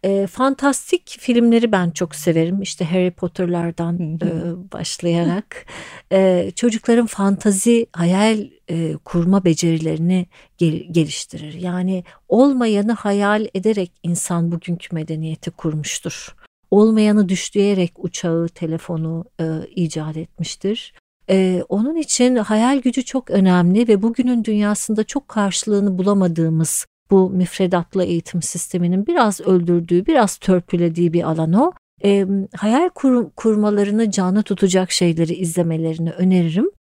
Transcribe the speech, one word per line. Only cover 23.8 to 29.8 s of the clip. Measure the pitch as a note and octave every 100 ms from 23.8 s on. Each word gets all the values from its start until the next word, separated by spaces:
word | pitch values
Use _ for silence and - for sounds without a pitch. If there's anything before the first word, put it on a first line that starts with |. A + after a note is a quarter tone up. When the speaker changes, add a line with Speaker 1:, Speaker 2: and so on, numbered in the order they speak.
| A#3
Speaker 1:
ve | G#3
bugünün | A3 A#3 B3 B3
dünyasında | A3 G#3 G#3 G#3 - G#3+
çok | G#3+ C#4+ _
karşılığını | A3 G3+ F3 - G3+ G3+ F#3
bulamadığımız | F#3 G3+ F3+ E3 D#3+ D#3+ D#3+ - - _ _
bu | G3 F#3
müfredatlı | F#3+ F3+ - F#3 F3+ E3 F#3+
eğitim | F3+ E3+ - F3+
sisteminin | - E3+ - F3+ F3 F#3 G#3+
biraz | F4 A3+ F#3+
öldürdüğü, | - F3+ F3 F3